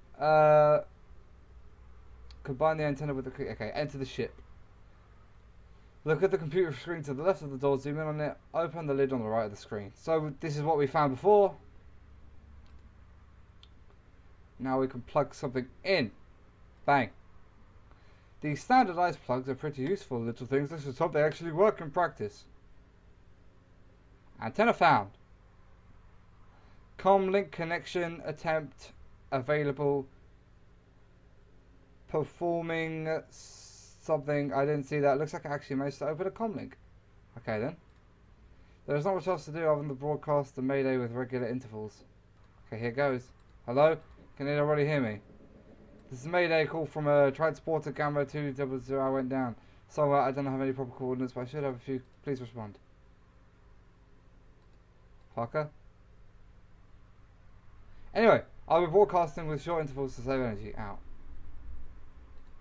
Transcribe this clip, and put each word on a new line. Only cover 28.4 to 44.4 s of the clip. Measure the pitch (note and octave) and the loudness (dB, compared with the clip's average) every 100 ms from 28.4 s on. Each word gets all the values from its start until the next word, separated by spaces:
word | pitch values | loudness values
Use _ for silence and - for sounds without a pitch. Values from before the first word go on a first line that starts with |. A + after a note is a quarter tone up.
| E3+ D#3+ D3 - - - - - - | -2 -2 -2 -12 -20 -20 -20 -20 -6
available. | C3+ A#2+ D3+ C#3+ C#3 C#3+ C#3+ C3+ - - - - - - - - - - - - - - - - - - - - | -4 0 0 0 0 0 0 -2 -14 -20 -20 -20 -20 -20 -20 -20 -20 -20 -20 -20 -20 -20 -20 -20 -20 -20 -20 -6
Performing | D#3+ C#3+ - F3 E3+ E3 E3 D#3+ D#3+ D#3 D#3+ - | -4 -4 -4 -2 -2 -2 -2 -2 -4 -4 -4 -6
something. | - - - - - - - - D#3 C#3 D3 C#3+ | -18 -20 -20 -20 -20 -20 -16 -2 -2 2 0 0
I | C3+ | 0
didn't | C#3+ D3 | 2 0
see | C3+ D3+ | -2 2
that. | C#3 C3+ | 2 2
Looks | D3+ | 0
like | E3+ D#3 | -6 -6
I | |
actually | C#3+ - C3+ | -8 -4 -4
managed | C#3 C3+ | -4 -4
to | C#3 | -6
open | D#3 F#3 | -4 -6
a | |
com | - A3+ E3+ | -4 -6 -6
link. | - - - - - - - - | -10 -16 -20 -20 -20 -20 -20 -16
Okay | A#2 A2 | -6 -4
then. | B2 E3+ - - - - - - - - - - - | -4 -8 -18 -20 -20 -20 -20 -20 -20 -20 -20 -18 -4
There's | D3 | -2
not | E3+ | 0
much | F#3 F#3 | -2 0
else | F3 | -4
to | D3 | -4
do | D#3 D#3+ | -2 2
other | D3 | 2
than | D3 | 0
broadcast | C3 D3 D3 - D3 C3+ - | -6 -4 -4 0 0 0 -4
the | |
Mayday | C3 C#3 C3+ C3 | 0 2 2 0
with | A#2+ | -2
regular | A#2+ B2 B2 B2 | -4 -4 -4 -4
intervals. | B2+ A2+ A2 G#2+ - - - _ - - - - | -6 -8 -10 -10 -12 -20 -20 _ -20 -20 -20 -12
Okay, | A2 | -6
here | A#2+ | -4
goes. | A#2+ C#3+ B2+ B2 - - - - | 0 0 0 -6 -20 -20 -16 -4
Hello? | B2+ D#3 D#3+ - - - | 4 4 4 -6 -20 -20
Can | - | -8